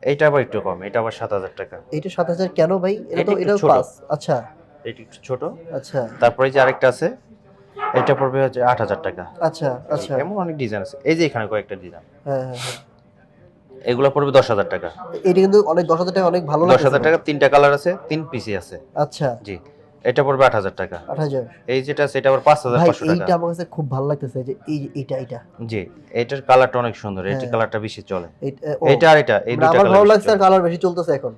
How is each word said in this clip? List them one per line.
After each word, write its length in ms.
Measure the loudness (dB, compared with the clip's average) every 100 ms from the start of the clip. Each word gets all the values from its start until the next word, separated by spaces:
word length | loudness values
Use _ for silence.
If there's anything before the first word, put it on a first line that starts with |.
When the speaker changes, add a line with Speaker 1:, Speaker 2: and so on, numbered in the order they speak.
Speaker 1:
এইটা 260 | -2 2 2
আবার 140 | 2
একটু 200 | 0 -4
কম, 220 | -6 -8
এটা 160 | -6 -4
আবার 120 | -4
সাত 220 | -6 -6
হাজার 160 | -6 -6 -12
টাকা। 200 | -14 -14 -10
Speaker 2:
এটা 180 | -8 -8
সাত 200 | -6 -4
হাজার 200 | -2 -4
কেন 280 | 0 0 2
ভাই? 180 | -2 -4
এটা 200 | -6 -4
Speaker 1:
এটা 80 |
Speaker 2:
তো, 80 | 0
Speaker 1:
একটু 120 | 0
Speaker 2:
এটাও 140 | 0 2
Speaker 1:
ছোট। 120 | 4
Speaker 2:
পাঁচ। 160 | 2 2 -10 -8
আচ্ছা। 360 | -8 -2 -4 -4 -20 _ -18
Speaker 1:
এটা 180 | -16 -16
একটু 160 | -20 -20
ছোট। 200 | -10 -8 -8 -10 -12
Speaker 2:
আচ্ছা। 360 | -12 -6 -6 -6 2
Speaker 1:
তারপরে 320 | 2 4 0
যে 80 | 4
আরেকটা 280 | 2 4 2
আছে, 280 | 2 -4 -6 _ -20 _ _ _ -10 -4
এটা 220 | -2 0 0
পড়বে 280 | 0 0
হচ্ছে 200 | -2 0
আট 180 | 0 2
হাজার 200 | 0 -2
টাকা। 240 | -4 -8 -14 -4
Speaker 2:
আচ্ছা, 420 | -4 -2 -6 -6 -6
আচ্ছা। 280 | -6 -4 -4
Speaker 1:
এমন 200 | -4 -6
অনেক 200 | -6 -6
ডিজাইন 240 | -6 -6
আছে। 160 | -10 -8
এই 120 | -2 0
যে 100 | 0
এখানে 220 | -2 -4
কয়েকটা 280 | -6 -6 -14
ডিজাইন। 280 | -16 -20 _ _
Speaker 2:
হ্যাঁ, 200 | -8 -6
হ্যাঁ, 120 | -6 -10
হ্যাঁ। 1300 | -12 -12 _ _ _ _ _ _ _ _ _ -12 -4
Speaker 1:
এগুলো 240 | 0 2
পড়বে 220 | 2 4
দশ 180 | 4 4
হাজার 200 | 0 -2
টাকা। 220 | -4 -8 -14 -14
Speaker 2:
এটা 280 | -4 0 4
কিন্তু 220 | 4 4
অনেক, 220 | 4 0 0
দশ 120 | 0
হাজার 160 | 0
টাকা 140 | 0 0
অনেক 180 | 0 -2
ভালো 200 | 0 4
Speaker 1:
দশ 60 |
হাজার 120 | 4
Speaker 2:
লাগতেছে 200 | 4 2
Speaker 1:
টাকা, 140 | 2 0
Speaker 2:
ভাই। 80 | 0
Speaker 1:
তিনটা 240 | 2 4
কালার 240 | 6 6
আছে, 240 | 4 -2 -4 -6
তিন 180 | -6 -6
পিসি 260 | -10 -6 -8
আছে। 220 | -8 -18 -14 -4
Speaker 2:
আচ্ছা। 440 | -4 -2 -4 -4
Speaker 1:
জি। 140 | -12 -14 -16 _ _ _
এটা 200 | -2 0
পড়বে 220 | 0 4 4
আট 100 | 4
হাজার 160 | -4 -6
টাকা। 240 | -10 -10 -12
Speaker 2:
আট 120 | -6
হাজার। 240 | -4 -4 -8 -14 -4
Speaker 1:
এই 140 | -4
যেটা 220 | -4 -2
আছে, 160 | -2 0
এটা 100 | 2
আবার 120 | 2
পাঁচ 160 | 4 4
হাজার 220 | 2 2
পাঁচশো 260 | 2 2 0
Speaker 2:
ভাই, 100 | -2
Speaker 1:
টাকা। 100 | 0
Speaker 2:
এইটা 100 | 0
আমার 140 | -2
কাছে 160 | -6 -10
খুব 260 | -8 -6
ভালো 160 | -4 -4
লাগতেছে, 360 | -4 -6 -10
যে 80 | -10 -10 -8
এই, 220 | -8 -8 -12
এইটা, 220 | -8 -8
এইটা। 220 | -10 -14 -18 _ -8
Speaker 1:
জি, 200 | -8 -8 -16 -8
এটার 300 | -6 -4 -6
কালারটা 380 | 2 4 4 0
অনেক 160 | -4 -6
সুন্দর, 300 | -10 -8 -4
এইটার 140 | -6
Speaker 2:
হ্যাঁ। 120 | -4
Speaker 1:
কালারটা 280 | -2 -2 -4
বেশি 220 | -8 -12
চলে। 260 | -8 -8 -8 _
Speaker 2:
এইটা, 340 | -12 -10 -10 -2
ও। 60 | 2
Speaker 1:
এইটা 240 | 4 8
আর 60 | 6
এটা, 160 | 6
এই 80 | 0
Speaker 2:
মানে 140 | 0 0
Speaker 1:
দুইটা 120 | 2
Speaker 2:
আমার 100 | 4
Speaker 1:
কালার 120 | 6
Speaker 2:
ভালো 120 | 6
Speaker 1:
বেশি 80 | 6
Speaker 2:
লাগছে 220 | 6 4
আর 40 | 4
Speaker 1:
চলে। 80 |
Speaker 2:
কালার 180 | 6 6
বেশি 160 | 4 0
চলতেছে 340 | -2 -2 -2
এখন। 220 | -2 -4